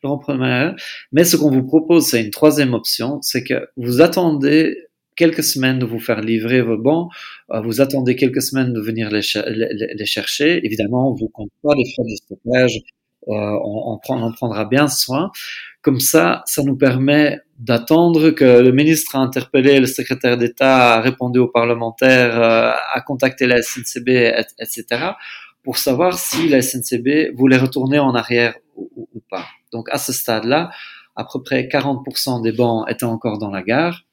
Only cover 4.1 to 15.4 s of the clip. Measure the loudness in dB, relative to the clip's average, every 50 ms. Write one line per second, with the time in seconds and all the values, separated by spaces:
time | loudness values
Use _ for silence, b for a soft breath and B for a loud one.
4.1 | 4 0 0 2 0 2 2 4 4 4 2 2 -4 -8 -16 _ _ _ _ _
5.1 | _ 2 2 2 2 0 -4 -2 -2 0 0 0 0 0 -2 -4 -6 -6 -4 -4
6.1 | -4 -2 -2 -2 -2 -2 0 0 0 0 2 0 -2 0 0 0 0 0 -2 -6
7.1 | B B B B B B B _ -8 -6 -4 -4 0 0 0 0 0 0 0 0
8.1 | 0 2 0 0 0 -2 -4 -2 -2 -2 -2 -2 -2 -4 -4 -4 -4 -4 -4 -2
9.1 | -2 -4 -2 -2 -4 -4 -4 -4 -4 -4 -4 -4 -4 -6 -6 -8 -8 -8 -6 -6
10.1 | -4 -6 -6 -6 -4 0 0 0 0 0 -2 -4 -4 -4 -2 -2 0 0 0 0
11.1 | -2 -4 -6 -8 _ -12 -16 -16 _ _ -2 0 0 0 0 -4 -4 -6 -6 -6
12.1 | -8 -12 _ _ -20 _ _ -2 0 2 2 2 0 -4 -12 -16 _ _ _ _
13.1 | _ _ -10 -8 -6 -4 -4 -4 -4 -4 -6 -6 -8 -8 -6 -8 -8 -8 -6 -6
14.1 | -4 -4 -4 -6 -6 -6 -6 -6 -4 -4 -4 0 2 2 2 2 0 -4 -4 -2
15.1 | -2 -4 -4 -6 B B